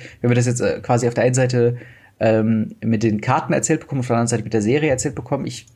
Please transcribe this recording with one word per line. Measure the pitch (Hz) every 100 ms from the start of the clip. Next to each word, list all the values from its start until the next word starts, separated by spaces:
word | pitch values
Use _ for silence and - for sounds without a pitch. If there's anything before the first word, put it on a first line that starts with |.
| - -
Wenn | 120
wir | 120
das | 120
jetzt, | 123
äh, | 101 -
quasi | - 123 120
auf |
der | 117 120
einen | 131
Seite, | 127 127 117 120 - - - -
ähm, | 113 110 110 110 104 -
mit | 113 113
den | 113 107
Karten | 117 143 -
erzählt | 151 - 156
bekommen, | - 135
auf | 123
der | 117
anderen | 117
Seite | 117
mit | 113
der | 110
Serie | 104 143 151
erzählt | 127 151 135
bekommen. | 127 143 -
Ich | - -